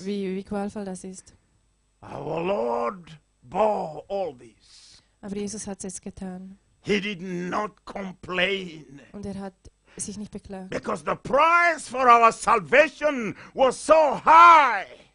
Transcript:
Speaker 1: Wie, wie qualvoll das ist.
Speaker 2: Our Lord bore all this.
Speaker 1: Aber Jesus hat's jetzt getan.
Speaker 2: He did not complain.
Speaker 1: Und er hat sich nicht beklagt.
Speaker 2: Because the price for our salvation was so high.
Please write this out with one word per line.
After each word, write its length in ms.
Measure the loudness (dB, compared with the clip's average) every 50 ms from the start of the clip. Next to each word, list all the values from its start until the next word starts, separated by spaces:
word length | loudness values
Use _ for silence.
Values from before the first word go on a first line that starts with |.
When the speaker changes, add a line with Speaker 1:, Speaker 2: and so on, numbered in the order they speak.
| -10
Speaker 1:
Wie, 320 | -8 -8 -6 -6 -6 -8
wie 80 | -8 -8
qualvoll 400 | -8 -8 -8 -8 -8 -10 -12 -12
das 180 | -12 -12 -14 -14
ist. 300 | -18 -18 -20 -20 -20 _ _ _ _ _ _ _ _ _ _ _ _ _ _
Speaker 2:
Our 400 | -20 -16 -14 -12 -10 -8 -8 -6 -4
Lord 760 | -4 -4 -4 -4 -4 -4 -4 -4 -6 -8 -10 -16 -20 -20 -20 _ _ _ _
bore 600 | _ -8 -4 -2 0 0 0 -2 -6 -8 -10 -14 -12 -8
all 260 | -8 -6 -6 -8 -10
this. 680 | -12 -20 -20 _ _ _ _ -20 -20 -20 -20 -20 -20 _ _ _ _
Speaker 1:
Aber 140 | -16 -12 -10
Jesus 300 | -10 -8 -10 -10 -12 -12
hat's 160 | -12 -12 -12
jetzt 180 | -12 -14 -14 -14
getan. 560 | -16 -16 -14 -14 -12 -12 -12 -14 -16 -18 -20 -20 _ _ _ _
Speaker 2:
He 160 | _ -4 -2 -2
did 200 | -2 -6 -8 -10
not 640 | -10 -8 -8 -6 -6 -6 -6 -6 -6 -8 -10 _ _
complain. 1160 | -14 -12 -12 -12 -12 -14 -14 -12 -8 -2 -2 0 0 -2 -4 -6 -10 -14 -16 -20 -20 -20 -20 -20 -20
Speaker 1:
Und 140 | -16 -14 -12
er 120 | -12 -10 -10
hat 160 | -12 -12 -14 _ -20 -20 -20 _ _ _ _
sich 200 | -14 -12 -12 -12
nicht 140 | -12 -14 -14
beklagt. 400 | -14 -16 -16 -14 -14 -14 -12 -10
Speaker 2:
Because 340 | -10 -8 -6 -6 -8 -6 -6
the 100 | -6 -6
price 720 | -6 -4 0 2 2 4 4 4 4 2 2 0 -2 -8 -8
for 180 | -4 2 4 6
our 240 | 6 8 6 4
salvation 1040 | 4 2 0 0 0 0 0 4 4 4 4 4 0 -4 -4 -2 -2 -2 -4 -6 -8 -10 -16 -10
was 320 | 0 2 2 2 2 0 2
so 100 | 4 6 6 6 4 0 0 4
high. 640 | 6 8 10 10 10 10 8 6 4 0 -4 -6 -10 -16 -20 -20 _